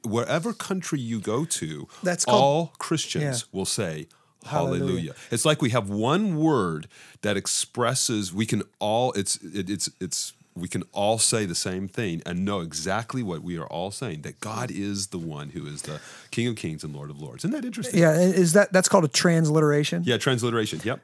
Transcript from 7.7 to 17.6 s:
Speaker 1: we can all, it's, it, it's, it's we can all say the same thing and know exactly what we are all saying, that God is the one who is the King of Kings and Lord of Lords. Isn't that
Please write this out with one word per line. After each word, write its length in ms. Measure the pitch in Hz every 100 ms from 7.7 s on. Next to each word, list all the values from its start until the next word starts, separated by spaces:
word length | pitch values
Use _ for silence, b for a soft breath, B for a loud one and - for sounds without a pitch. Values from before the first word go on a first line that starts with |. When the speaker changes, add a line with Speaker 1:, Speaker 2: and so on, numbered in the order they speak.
| 120 117 127 - 107 92
Speaker 1:
we 120 | 92 110
can 180 | 107 - -
all, 340 | 107 113 127
it's, 240 | 101 95 -
it, 320 | 87 98 92
it's, 200 | 95 78 -
it's 340 | 92 - - - _ 87
we 120 | 87
can 160 | 92 -
all 260 | - 104 110
say 280 | - 117 98
the 100 | 85
same 320 | 98 92 98
thing 340 | - 104 82 -
and 180 | 87
know 160 | 98 101
exactly 640 | 85 76 90 104 113 131
what 180 | 104 82
we 160 | 90 82
are 100 | 67
all 220 | 85 95
saying, 300 | - 123 78
that 160 | 73 -
God 280 | 107 110 123
is 380 | 76 101 98 95
the 100 | 90
one 320 | 82 73 71
who 140 | 78 73
is 180 | 73
the 160 | - 76 B B B
King 160 | - 120
of 60 | 110
Kings 260 | 85 78
and 100 | 78
Lord 160 | 71 73
of 120 | 71
Lords. 240 | 76 - 180
Isn't 60 |
that 120 | 294